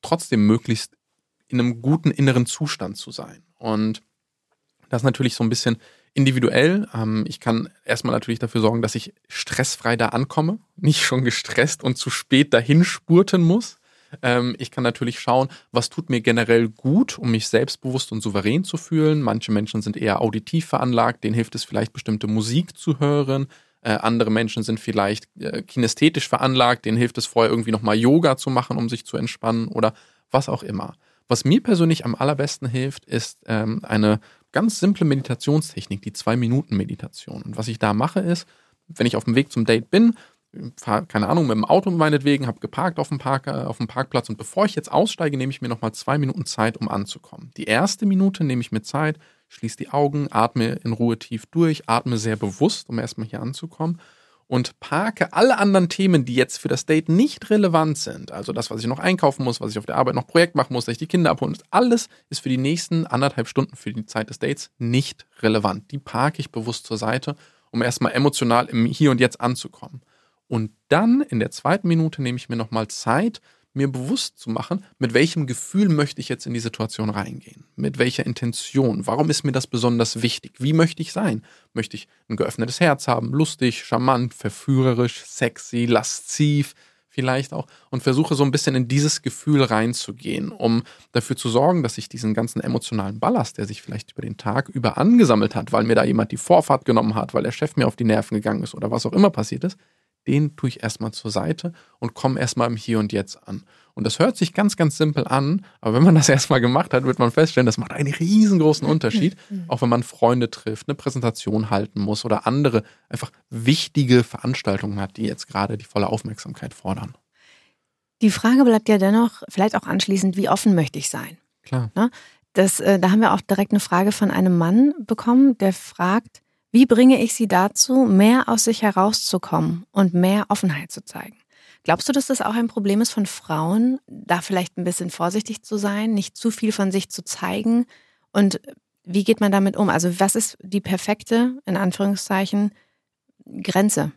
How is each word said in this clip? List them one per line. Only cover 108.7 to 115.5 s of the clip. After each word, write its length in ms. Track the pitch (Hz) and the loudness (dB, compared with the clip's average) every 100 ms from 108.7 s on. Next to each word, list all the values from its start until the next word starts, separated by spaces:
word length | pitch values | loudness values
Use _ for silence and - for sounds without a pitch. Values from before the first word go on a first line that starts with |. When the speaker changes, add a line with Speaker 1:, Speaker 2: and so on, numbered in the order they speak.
| 151 135 | 2 0
Speaker 1:
Unterschied, 480 | 156 - 214 - - - | 0 2 2 0 -2 -12
Speaker 2:
Mhm. 160 | 196 165 | -12 -6
Speaker 1:
auch 140 | 123 | -2
wenn 80 | 123 | 2
man 140 | 120 | 2
Freunde 460 | 120 - 117 123 117 | 0 0 2 4 0
trifft, 360 | - - 110 - | -4 -8 -8 -8
eine 80 | 143 | -6
Präsentation 720 | 139 127 120 110 - 107 107 | -4 -2 -4 -4 -4 -2 0
halten 300 | 117 110 - | -2 -2 -4
muss 240 | 101 107 120 | -4 -4 -2
oder 200 | 104 117 | 0 0
andere 360 | 131 143 113 - _ _ | 0 2 0 -2 _ _
einfach 220 | - - _ _ | -12 -12 _ _
wichtige 720 | 120 117 156 - 147 131 123 | -4 2 2 0 -2 6 6
Veranstaltungen 760 | 117 - 120 127 - 98 107 101 | 4 -4 -6 -4 -2 -4 -4 -6
hat, 180 | 95 - | -8 -6
die 60 | |
jetzt 240 | 110 - | -6 -6
gerade 300 | - | -8